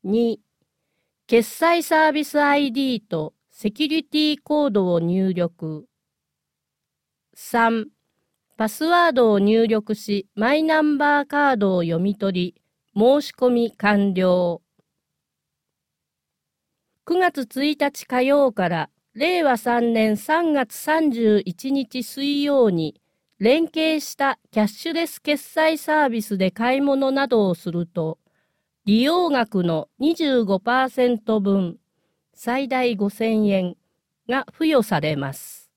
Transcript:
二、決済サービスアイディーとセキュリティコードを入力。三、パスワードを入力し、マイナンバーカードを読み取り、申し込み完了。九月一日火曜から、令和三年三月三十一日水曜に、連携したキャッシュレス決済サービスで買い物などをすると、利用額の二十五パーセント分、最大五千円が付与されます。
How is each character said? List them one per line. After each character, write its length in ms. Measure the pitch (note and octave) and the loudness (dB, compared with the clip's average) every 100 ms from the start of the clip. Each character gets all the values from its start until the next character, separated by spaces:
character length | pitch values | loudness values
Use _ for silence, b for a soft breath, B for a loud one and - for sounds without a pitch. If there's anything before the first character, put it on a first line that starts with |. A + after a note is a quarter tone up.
二、 380 | F#3+ A3 A#3 G#3+ _ _ _ _ _ _ _ _ - | -2 0 0 -4 _ _ _ _ _ _ _ _ 0
決 220 | A#3 A3 | 0 0
済 340 | - E4 E4+ | -2 0 2
サ 260 | D#4+ D#4 D#4 | 2 2 2
ー 40 | |
ビ 100 | D4+ | 0
ス 160 | D4 D4 | -2 0
ア 180 | D4 C#4+ | 2 2
イ 140 | C#4+ | 0
デ 100 | A#3 | -2
ィ 140 | C4+ A#3+ | -2 -4
ー 40 | |
と 320 | _ E3 D3+ _ _ | _ -6 -6 _ _
セ 200 | - G#3 | -8 -6
キ 160 | G#3 G3+ | -4 -2
ュ 20 | |
リ 160 | - | -2
テ 140 | - D4+ D4+ | -2 -2 0
ィ 20 | D4 | -2
コ 220 | - D4+ C#4+ | -2 0 0
ー 40 | |
ド 220 | G3+ F#3 | 0 0
を 80 | E3+ | 0
入 320 | E3+ F#3 F#3+ | 0 0 0
力。 560 | F3 E3+ _ D#3+ D#3 D3+ _ _ _ _ _ _ _ _ _ _ _ _ _ _ | -2 -4 _ -12 -12 -16 _ _ _ _ _ _ _ _ _ _ _ _ _ _
三、 560 | - - A#3+ A3+ A3+ A3 _ _ _ _ _ _ - | -20 -4 2 2 0 -6 _ _ _ _ _ _ -6
パ 100 | A3 | -6
ス 160 | - | -2
ワ 240 | D#4 F4 E4+ | 0 2 4
ー 40 | |
ド 180 | C4 A#3 | 4 4
を 60 | G3+ | 4
入 280 | G3+ A3 A3+ | 4 2 2
力 280 | A3 G#3+ | 0 -2
し、 340 | G#3+ - G3+ - | -8 -4 -6 -6
マ 220 | - A3+ D4 | -2 0 2
イ 80 | |
ナ 180 | D#4+ D#4 | 2 2
ン 160 | D4+ C#4+ | 2 2
バ 260 | D4 D4 | 2 0
ー 20 | C#4+ | 0
カ 260 | D4 C#4+ | 0 2
ー 40 | B3 | 2
ド 200 | G3 F3+ | 0 0
を 60 | |
読 160 | E3+ E3 | 0 -2
み 160 | G3 | -2
取 400 | G3+ G3 F3+ F3+ | -2 -4 -2 -4
り、 80 | _ _ _ _ | _ _ _ _
申 280 | G3+ A3+ C#4+ | 2 4 4
し 100 | C#4+ | 0
込 160 | - B3 | -2 0
み 240 | A#3+ A#3 | 2 -2
完 400 | - G3+ G3+ G3+ | 0 2 2 2
了。 480 | F#3 F#3 F3+ F3 E3+ _ _ _ _ _ _ _ _ _ _ _ _ _ _ _ _ _ _ _ _ _ _ _ _ - | 0 2 2 0 -4 _ _ _ _ _ _ _ _ _ _ _ _ _ _ _ _ _ _ _ _ _ _ _ _ -4
九 120 | F4 | 0
月 240 | F4+ D4 A#3+ C4 | 0 -2 -8 -4
一 140 | C#4+ D4 | -2 0
日 240 | C#4+ C#4+ | -4 -4
火 160 | - B3 | -4 -2
曜 320 | C4 C#4+ C4+ | 2 2 2
か 160 | G#3+ F3 | 0 -2
ら、 220 | E3 - _ _ | -2 -6 _ _
令 280 | A3 D#4+ F4+ | -4 -2 0
和 140 | D4 A#3+ | 0 0
三 360 | B3 A#3+ A#3+ | 0 0 0
年 240 | A3+ A3 G#3+ | 2 0 0
三 360 | - D#4 E4+ | -2 0 0
月 220 | C#4+ B3+ | 0 -2
三 360 | - - D#4+ D#4 | -6 -2 0 0
十 320 | A#3 A3 G#3 | 2 2 2
一 280 | F#3 - C4+ | 0 -8 -4
日 320 | C#4 C4 B3+ | -4 -4 -8
水 400 | - - C#4+ C#4+ | -10 -6 -4 -2
曜 260 | C#4+ C#4 A3+ | 0 2 4
に、 300 | E3+ D#3 - _ _ _ _ | 2 -4 -8 _ _ _ _
連 260 | G#3+ D4 E4 | 2 2 0
携 340 | D#4+ D#4+ D#4 | -2 -2 -2
し 160 | - - | -6 -4
た 220 | C#4 - _ | -2 -2 _
キ 80 | A3 | -2
ャ 40 | |
ッ 20 | G#3 | -2
シ 220 | - E4 | -4 -6
ュ 20 | |
レ 160 | E4 E4 | -4 -6
ス 120 | - | -6
決 220 | - D4 | -4 -4
済 340 | - - D#4 D#4+ | -4 0 0 0
サ 300 | - D4+ C#4 | -2 0 2
ー 20 | |
ビ 140 | A3+ | -2
ス 160 | G#3+ G3 | -4 -2
で 140 | F#3 | -2
買 240 | F#3 A#3+ C4+ | 0 -2 0
い 40 | |
物 300 | C#4 C4+ C4+ | 0 0 0
な 160 | C4+ C#4 | -2 0
ど 220 | A#3+ G3 | 2 2
を 60 | E3+ | -2
す 140 | F3+ | -6
る 140 | E3+ E3+ | -6 -6
と、 320 | - D#3+ D#3+ _ _ _ _ _ _ | -6 -6 -8 _ _ _ _ _ _
利 180 | - G#3+ | 0 2
用 260 | C4+ F4 F4 | 2 2 2
額 360 | C4+ A3 F#3+ | 0 0 -2
の 240 | F3 D#3+ - _ | 0 -2 -6 _
二 160 | C#4+ | -2
十 300 | E4+ D4+ B3+ | 0 0 0
五 160 | G#3 F#3+ | 0 -2
パ 240 | A#3 B3+ | 0 0
ー 40 | C4 | 0
セ 200 | C4 B3 | 0 0
ン 100 | A#3 | 0
ト 220 | - A3 | -2 0
分、 380 | G3 G3 F3 - _ _ _ _ _ | 2 0 -2 -8 _ _ _ _ _
最 340 | _ - B3+ C4+ | _ -6 -4 -2
大 260 | C4 B3 | -2 0
五 160 | G#3 G3+ | 0 -4
千 360 | - A3+ A3 G#3 | -2 -2 0 2
円 280 | G3 F3+ - _ _ _ _ - | 0 -2 -8 _ _ _ _ -6
が 180 | C4 - | -6 -6
付 140 | _ D#4+ | _ 2
与 200 | C#4+ G#3+ | 2 2
さ 140 | D#3+ | -2
れ 160 | D3+ D3 | -2 -4
ま 160 | C#3 | -6
す。 360 | C#3 - - _ | -10 -18 -20 _